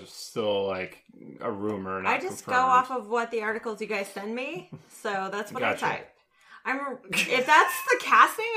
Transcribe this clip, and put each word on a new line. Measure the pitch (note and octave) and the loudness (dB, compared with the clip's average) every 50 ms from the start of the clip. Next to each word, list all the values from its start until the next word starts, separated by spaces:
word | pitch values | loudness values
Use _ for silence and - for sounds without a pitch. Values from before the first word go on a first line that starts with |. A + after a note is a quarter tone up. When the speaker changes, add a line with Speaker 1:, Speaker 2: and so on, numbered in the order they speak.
Speaker 1:
was | F#2 F2 | -6 -12
still, | - - - - - A#2+ G#2+ G#2 G2+ G2+ G2 | -16 -16 -14 -8 -4 -2 0 2 2 2 0
like, | G2 F#2+ F#2 F#2 - - - _ _ - - - - C2+ - | 0 -2 -4 -6 -8 -10 -18 _ _ -20 -20 -20 -18 -14 -8
a | - A#2+ | -6 -6
rumor, | G#2+ G2 G2+ G#2 G#2 G2 - F#3+ F#3+ F#3+ | -4 -4 -2 -2 -2 -4 -4 -4 -4 -2
not | F#2 - A#3+ | 0 0 0
Speaker 2:
I | C4+ | 0
just | D4+ F#4+ - - - | -2 -6 -8 -8 -4
go | - - | 0 2
Speaker 1:
confirmed. | B3+ C4 C4 | 2 4 6
Speaker 2:
off | B3+ B3 B3+ B3+ | 6 4 4 2
of | C4 B3 G#3 G3+ | -2 -6 -4 -2
what | A3+ A#3+ A#3 A#3+ | -2 -2 -2 -2
the | A#3+ A3+ G#3+ | -4 -4 -2
articles | G#3+ A3 A3+ - A#3+ G#3+ G3+ | -2 -4 -4 -4 -6 -6 -6
you | A3 | -6
guys | G3 G#3+ G3 G3+ | -4 -4 -4 -4
send | - - G3+ G3 G#3+ A3+ | -6 -8 -10 -8 -6 -6
me, | B3 C4 D4 E4 F#4 F4+ - - - - - | -6 -6 -6 -8 -10 -12 -14 -18 -18 -20 -20
so | - - - A3 G3+ F#3+ F#3+ F#3+ | -16 -8 -6 -4 -4 -4 -4 -4
that's | F#3 G#3 G#3+ - | -4 -6 -6 -6
what | - F#3 | -6 -2
Speaker 1:
Gotcha. | F#3+ - G3 G3 G3 | -2 -2 -2 0 -2
Speaker 2:
I | F3 | -2
type. | - - - - _ _ _ _ _ _ _ - - - - | -2 -4 -8 -14 _ _ _ _ _ _ _ -20 -18 -10 -6
I'm, | A3 C4 C#4 C#4 C4+ B3 - - F#3+ | -4 -4 -4 -4 -6 -8 -10 -10 -4
if | F#3 - - - B3 B3 B3+ | -2 -2 0 2 2 2 4
that's | D4+ D4+ D#4+ F#4+ - - - - | 6 8 8 6 6 2 -4 0
the | - B4 B4 - | 0 0 2 4
casting, | - - A3 C4 - - - A4 A#4 A#4 | 6 8 8 8 8 6 -2 -4 -2 -2